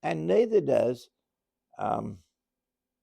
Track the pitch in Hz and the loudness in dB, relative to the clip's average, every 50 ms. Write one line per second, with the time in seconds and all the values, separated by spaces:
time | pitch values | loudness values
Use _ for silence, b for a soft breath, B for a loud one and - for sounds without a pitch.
0 | - 156 170 160 156 165 185 208 - 220 220 208 165 135 131 117 113 117 127 120 | -4 -4 -6 -4 -2 0 2 2 2 4 2 0 2 4 2 2 2 2 -2 -4
1 | - _ _ _ _ _ _ _ _ _ _ _ _ _ _ - 104 104 110 110 | -10 _ _ _ _ _ _ _ _ _ _ _ _ _ _ -8 -6 -4 -4 -4
2 | 110 113 104 92 _ _ _ _ _ _ _ _ _ _ _ _ _ _ _ _ | -4 -8 -12 -14 _ _ _ _ _ _ _ _ _ _ _ _ _ _ _ _